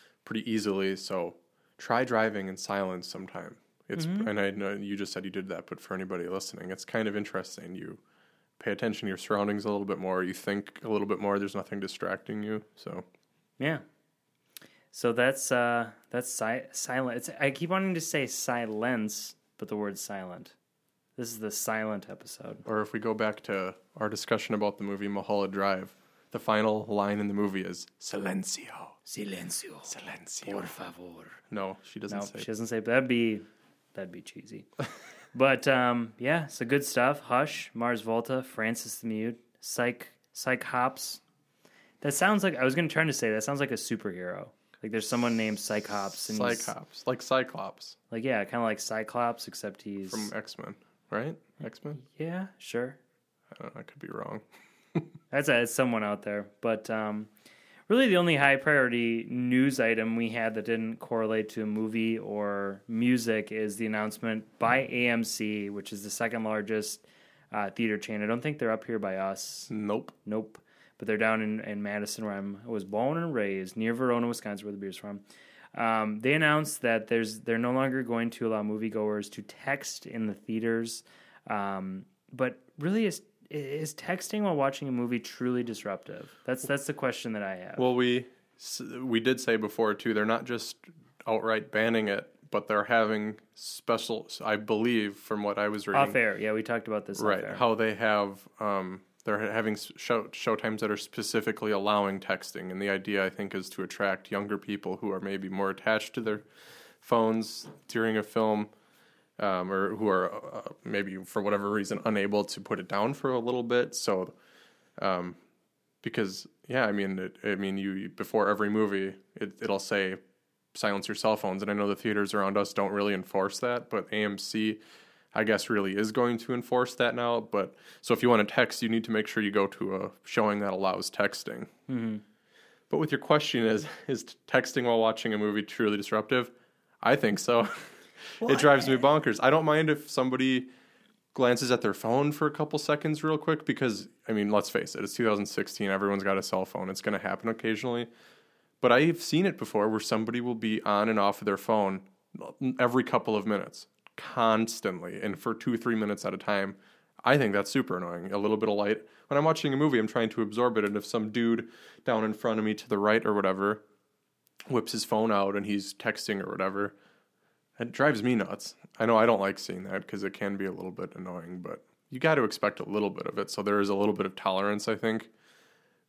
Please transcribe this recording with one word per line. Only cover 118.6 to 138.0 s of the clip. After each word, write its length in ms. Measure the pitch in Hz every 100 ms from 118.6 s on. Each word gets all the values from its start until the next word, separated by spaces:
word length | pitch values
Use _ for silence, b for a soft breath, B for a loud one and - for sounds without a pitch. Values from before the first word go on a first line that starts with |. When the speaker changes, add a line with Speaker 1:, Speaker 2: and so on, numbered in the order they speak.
| 104
Speaker 1:
movie, 440 | 107 107 98 98 95 _
it, 200 | - 101 -
it'll 200 | 107 98
say, 360 | - 104 95 95 - _ _ _ _
"Silence 340 | - 107 101 95
your 60 | 104
cell 200 | 110 107
phones," 260 | 101 95
and 80 | 104
I 40 |
know 140 | 104 101
the 80 | 98
theaters 360 | 110 104 101
around 220 | 104 98 101
us 160 | 104
don't 200 | - 98
really 220 | 101 104
enforce 440 | 95 90 98 98 -
that, 300 | 123 120 -
but 160 | 104 -
A 40 | 107
M 160 | 107 98
C 400 | - 113 110 107 B B B B B
I 100 | 110
guess, 240 | 110 104 -
really 280 | 107 98 98
is 160 | 107
going 260 | 117 120 117
to 160 | 117
enforce 400 | 123 120 123 123 -
that 180 | 120
now. 260 | 120 120 117
But, 340 | 110 101 90 - B B
so 140 | -
if 80 | 117
you 60 | 123
wanna 140 | 113
text, 380 | 104 - 120 -
you 60 | 117
need 160 | 113
to 60 | 110
make 160 | 107 104
sure 160 | -
you 80 | 104
go 160 | 101 98
to 300 | - 95 95
a 140 | 98 -
showing 380 | - - 107 104
that 120 | 101
allows 380 | 95 95 95 -
texting. 560 | - 104 - - 117 - _ -
Speaker 2:
Mm-hmm. 280 | 127 113 107 b b b b b b b
Speaker 1:
But 100 | 151
with 120 | 156
your 80 | -
question 460 | - 151 - 123 113
is, 200 | 107 76 B -
is 160 | 120
t-, 100 | - - -
texting 380 | 135 127 -
while 160 | 120 117
watching 340 | 113 110 117
a 40 | 107
movie 240 | 107 104
truly 340 | 104 - 107 104
disruptive? 540 | 98 110 107 127 120 b b b b b
I 140 | 113 117
think 220 | 107 98
so. 300 | - 117 156
<laughs> 60 | B B B